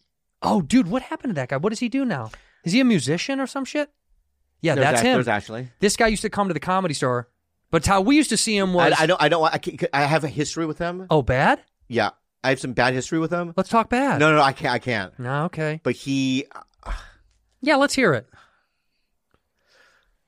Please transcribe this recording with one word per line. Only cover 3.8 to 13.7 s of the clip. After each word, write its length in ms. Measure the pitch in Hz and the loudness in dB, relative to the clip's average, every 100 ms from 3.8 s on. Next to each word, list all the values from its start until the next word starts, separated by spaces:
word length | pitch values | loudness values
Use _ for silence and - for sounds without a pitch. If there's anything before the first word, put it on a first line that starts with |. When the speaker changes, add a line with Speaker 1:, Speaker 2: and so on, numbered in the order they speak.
| 294 _ _ _ _ _ _ _ | -6 _ _ _ _ _ _ _
Speaker 1:
Yeah, 140 | 160 127 | -2 2
Speaker 2:
There's 100 | 139 | 2
Speaker 1:
that's 140 | 120 | 2
Speaker 2:
Ash-, 60 | 240 | 2
Speaker 1:
him. 80 | |
Speaker 2:
there's 140 | 247 120 | 2 2
Ashley. 420 | 104 - 110 127 _ | -2 -4 -10 -12 _
Speaker 1:
This 160 | 208 - | 0 2
guy 120 | 226 | 2
used 140 | 208 | 0
to 60 | 214 | -2
come 180 | - 196 | -2 -2
to 40 | |
the 60 | 151 | -2
Comedy 340 | 175 190 185 | -2 -2 -2
Store, 360 | 139 131 123 120 _ _ _ _ | -2 -2 -2 -6 _ _ _ _
but 140 | 165 - | 0 2
how 160 | 196 | 2
we 140 | 196 294 | 4 4
used 120 | 277 | 4
to 80 | 220 | 0
see 180 | - 202 | 0 0
him 160 | 190 | 2
was 200 | 180 156 160 | 4 4 4
Speaker 2:
I, 40 | |
I 20 | 160 | 2
don't, 160 | 180 | 4
I 80 | 151 | 2
don't, 240 | 165 156 | 4 2
I, 40 | 151 | 0
can't, 260 | - 131 170 | -6 -6 -2
I 80 | 139 | 0
have 200 | 143 156 | 2 0
a 40 | 143 | 0
history 360 | 131 143 160 160 | -4 -4 -4 -6
with 120 | 151 | -4
him. 280 | 175 180 185 | -6 -6 0
Speaker 1:
Oh, 120 | 156 | 0
bad? 400 | 117 127 180 294 _ _ - | 2 2 2 0 _ _ -4
Speaker 2:
Yeah. 220 | 113 101 - _ _ | -2 -2 -4 _ _
I 60 | 131 | -2
have 100 | 131 | -2
some 140 | 139 | -2
bad 200 | 123 123 | 0 0
history 260 | 131 123 160 | 0 -2 -2
with 120 | 160 | -2
him. 220 | 175 175 180 | -4 -4 -4
Speaker 1:
Let's 140 | |
talk 200 | 185 | 0